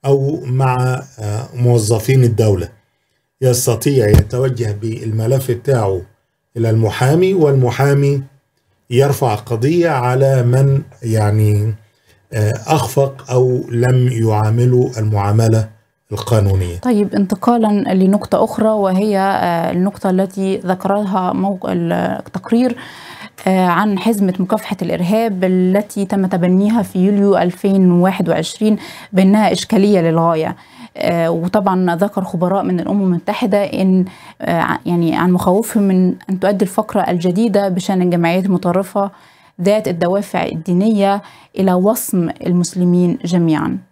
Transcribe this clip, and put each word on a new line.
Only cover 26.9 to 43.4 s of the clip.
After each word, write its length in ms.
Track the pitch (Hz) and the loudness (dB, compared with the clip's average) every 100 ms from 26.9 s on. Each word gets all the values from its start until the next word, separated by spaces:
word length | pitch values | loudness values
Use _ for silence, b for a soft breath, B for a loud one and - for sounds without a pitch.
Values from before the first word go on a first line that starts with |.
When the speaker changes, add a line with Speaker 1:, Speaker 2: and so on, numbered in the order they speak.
| 185 | 0
Speaker 2:
يوليو 400 | 185 208 202 185 | 2 2 2 2
ألفين 520 | 175 175 202 196 185 | 0 -2 0 4 4
وواحد 380 | 175 185 190 165 | 4 2 0 -2
وعشرين 480 | 160 160 - 214 208 B B B | -2 -4 -2 0 0 B B B
بأنها 400 | 185 190 208 202 | 2 4 4 2
إشكالية 480 | 185 - 220 202 202 | 0 0 2 4 4
للغاية. 560 | 165 165 165 160 156 - B B 240 - | 2 2 2 0 -2 -6 B B -20 -6
آه، 340 | - 170 165 | -4 0 -2
وطبعًا 680 | 170 175 208 196 185 180 170 | -2 -2 -2 0 0 0 0
ذكر 280 | 202 202 | -2 -2
خبراء 380 | 190 175 180 196 | -6 -2 -2 0
من 180 | 185 180 | -2 -2
الأمم 220 | - 202 | -2 0
المتحدة 600 | 190 175 - 208 220 202 | 0 0 -2 -4 0 0
إن، 400 | 202 - 190 185 185 B B B | -2 -2 2 2 0 B B B
آه، 200 | - 170 | -4 -2
ع-، 180 | - - - | -2 -4 -2
يعني 300 | 175 170 - | -2 0 0
عن 160 | 180 | 0
مخاوفهم 500 | 180 190 185 220 226 | 2 2 0 0 0
من 320 | 202 185 185 185 - | 2 2 2 -2 -6
أن 100 | 190 | -2
تؤدي 240 | 185 202 | -2 0
الفقرة 360 | 185 - 214 214 | -2 -2 -4 -2
الجديدة 680 | 180 175 175 180 233 202 202 | -2 -2 -2 0 0 0 0
بشأن 340 | 185 - 190 | -4 -2 0
الجمعيات 420 | 180 175 170 180 | 0 0 0 0
المتطرفة 680 | 190 180 185 175 190 208 196 b b b b - | 0 0 0 -2 -2 -4 -4 b b b b -4
ذات 280 | 180 208 214 | 0 0 0
الدوافع 580 | 175 175 190 208 - - | -2 0 -2 -2 -4 -4
الدينية 760 | 165 160 175 214 214 196 202 B B B - | -6 -2 0 2 2 2 0 B B B -2
إلى 140 | 190 | 0
وصم 540 | 180 190 247 - 190 165 - - | 2 2 0 -2 -2 -2 -4 -2
المسلمين 720 | 180 170 180 180 175 180 - | 0 0 0 2 2 2 0
جميعًا. 540 | 185 180 | -2 0